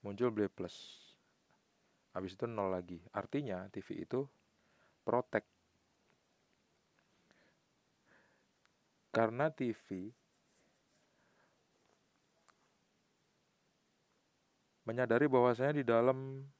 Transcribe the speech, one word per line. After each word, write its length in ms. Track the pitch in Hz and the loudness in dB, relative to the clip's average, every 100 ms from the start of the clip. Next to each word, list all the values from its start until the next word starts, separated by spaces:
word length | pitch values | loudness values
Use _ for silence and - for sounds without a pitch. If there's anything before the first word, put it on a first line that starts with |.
muncul 320 | 104 101 123 107 | -10 0 0 2
B 160 | 101 | -2
plus. 240 | - 90 - - - - - _ _ _ _ _ _ _ _ _ | -2 -10 -10 -20 -20 -20 -20 _ _ _ _ _ _ _ _ _
Habis 240 | - 95 95 | -10 -10 -6
itu 100 | 120 | -6
nol 260 | 110 98 92 | -2 -2 -2
lagi. 240 | 90 87 85 - | -6 -14 -10 -8
Artinya 560 | 98 135 139 92 98 | -6 -6 -4 -8 -8
T 80 | - | -12
V 240 | - - | -10 -10
itu 240 | - 123 139 _ _ _ _ _ _ _ - | -6 -6 -6 _ _ _ _ _ _ _ -2
protek. 380 | 117 - 110 - _ _ _ _ _ _ _ _ _ _ _ _ _ _ _ _ _ _ _ _ _ _ _ _ _ _ _ _ _ _ _ _ _ _ _ _ 113 | -2 0 -4 -4 _ _ _ _ _ _ _ _ _ _ _ _ _ _ _ _ _ _ _ _ _ _ _ _ _ _ _ _ _ _ _ _ _ _ _ _ 0
Karena 320 | 113 120 151 | 0 2 -2
T 180 | 151 127 | 0 -4
V 400 | 107 - 95 98 - _ _ _ _ _ _ _ _ _ _ _ _ _ _ _ _ _ _ _ _ _ _ _ _ _ _ _ _ _ _ _ _ _ _ _ _ _ _ _ _ _ _ _ _ _ _ - | -4 -8 -10 -10 -16 _ _ _ _ _ _ _ _ _ _ _ _ _ _ _ _ _ _ _ _ _ _ _ _ _ _ _ _ _ _ _ _ _ _ _ _ _ _ _ _ _ _ _ _ _ _ -8
menyadari 440 | 113 123 117 147 | -2 2 4 6
bahwasanya 440 | 131 123 117 131 147 | 6 6 4 2 0
di 40 | 123 | 4
dalam 560 | 117 123 131 135 135 139 _ | 4 4 2 -2 -10 -14 _